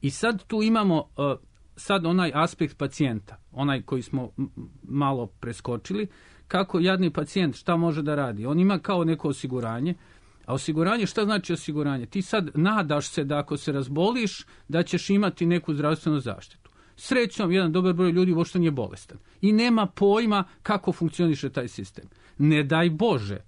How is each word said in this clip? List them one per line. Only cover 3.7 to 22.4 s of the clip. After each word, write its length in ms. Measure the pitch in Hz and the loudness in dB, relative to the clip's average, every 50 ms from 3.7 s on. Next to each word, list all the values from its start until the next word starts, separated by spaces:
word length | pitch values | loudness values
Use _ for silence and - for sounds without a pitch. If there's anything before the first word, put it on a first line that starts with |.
| 139 131 98 | -2 -2 -4
koji 200 | - - 131 117 | -4 -6 -6 -4
smo 280 | - - 135 127 110 - - | -4 -6 -6 -6 -6 -6 -8
m-, 100 | 135 - - | -8 -8 -8
m-, 120 | - - - - - - | -14 -16 -16 -18 -20 -14
malo 440 | - 123 143 143 139 139 127 120 | -6 -4 -2 0 0 -2 -2 -6
preskočili, 800 | 104 - - - 120 113 - - - 120 117 - - 190 208 214 190 - - - - - - - - | -8 -10 -12 -10 -10 -10 -8 -6 -6 -6 -6 -6 -8 -6 -6 -6 -8 -10 -18 -20 -20 -20 -20 -18 -4
kako 320 | - 180 190 185 - 185 | -2 -2 -2 0 0 2
jadni 300 | 165 185 190 185 185 175 | 2 2 2 2 2 0
pacijent, 460 | 143 - 151 143 - 196 185 156 120 | 0 -2 -6 -4 -2 0 0 0 -2
šta 200 | - - - 175 | -4 -2 0 0
može 260 | 165 170 170 156 151 151 | 2 2 0 0 0 -2
da 120 | 147 151 | -2 -2
radi? 320 | 143 143 127 113 101 107 | -2 -2 -4 -4 -6 -4
On 140 | 127 147 165 | -2 2 4
ima 180 | 180 196 202 180 | 4 4 2 2
kao 260 | - - 202 180 170 | 0 -2 0 0 2
neko 240 | 160 165 147 - 156 | 0 0 0 0 -4
osiguranje, 680 | 143 - - 135 123 127 117 113 113 117 131 170 180 - - - - - _ - _ _ - | -4 -2 -4 -6 -4 -4 -4 -4 -4 -2 -2 -4 -4 -6 -10 -20 -20 -20 _ -20 _ _ -8
a 80 | - 123 | -6 -6
osiguranje, 520 | 135 - - 156 151 165 180 214 240 208 | -4 -2 -2 0 0 2 2 2 0 0
šta 180 | 180 - - 214 | -2 0 0 0
znači 280 | 202 214 202 180 - 175 | 2 0 -2 0 -2 -4
osiguranje? 540 | 165 - - 151 151 147 143 139 131 120 | -4 -4 -6 -4 -2 -2 -2 -2 -2 -6
Ti 160 | 113 - 196 185 | -6 -4 -4 -4
sad 280 | - - 220 185 151 - | -2 -2 -2 -2 0 0
nadaš 540 | 156 156 190 214 220 185 147 151 147 143 - | 2 2 2 2 2 0 0 0 -2 -2 -4
se 160 | - - 147 | -4 -4 -2
da 140 | 139 147 147 | -2 -2 -2
ako 180 | 139 - 151 | -2 -2 -6
se 160 | 143 - - 143 | -6 -4 -2 -2
razboliš, 760 | 139 135 127 143 151 175 202 240 254 226 196 - - - _ - - - _ | -2 -2 -2 0 2 2 2 2 0 -2 -2 -4 -6 -16 _ -20 -20 -14 _
da 140 | 143 165 180 | 0 0 0
ćeš 280 | - - 180 - - | 0 -2 -4 0 2
imati 360 | 196 202 208 190 160 - 180 | 2 2 2 2 0 0 0
neku 280 | 170 175 175 - - 156 | 2 2 0 0 -2 -4
zdravstvenu 460 | 143 147 147 160 156 - 165 151 147 | 0 0 0 0 0 0 0 0 0
zaštitu. 420 | 127 117 101 - - - - - _ - _ _ - - _ | -2 -4 -8 -10 -12 -20 -20 -20 _ -20 _ _ -20 -20 _
Srećom, 560 | - - - 262 247 240 202 - - 220 170 175 | -20 -6 -2 0 2 2 0 -2 -4 -2 0 2
jedan 200 | 190 190 165 156 | 2 2 2 0
dobar 200 | 180 185 185 180 | 2 2 2 2
broj 180 | 165 185 180 | 2 2 2
ljudi 220 | 165 180 185 185 175 | 4 4 4 4 4
uopšte 260 | 160 170 - - 180 | 2 0 0 0 0
nije 120 | 175 165 | 2 2
bolestan 480 | 147 131 113 92 - - - - - - - - _ _ | 2 0 -4 -6 -6 -14 -18 -18 -20 -20 -20 -20 _ _
i 120 | - 196 214 | 2 4 4
nema 340 | 214 233 247 233 226 208 | 6 4 4 4 4 2
pojma 580 | 185 - - 196 202 202 220 240 226 208 202 180 - - _ - | 0 0 2 4 4 4 4 4 2 2 0 0 -2 -8 _ -4
kako 300 | - 208 202 - - 175 | -2 -2 -2 0 -2 -2
funkcioniše 580 | - 175 160 - - 175 165 156 135 - 135 | 0 -2 -4 0 2 2 2 2 0 -4 -6
taj 180 | - - 123 139 | -4 -4 -6 -6
sistem. 360 | - - 101 - - - - - - - - - _ | -8 -12 -12 -12 -14 -20 -20 -20 -20 -20 -20 -20 _
Ne 240 | - | 2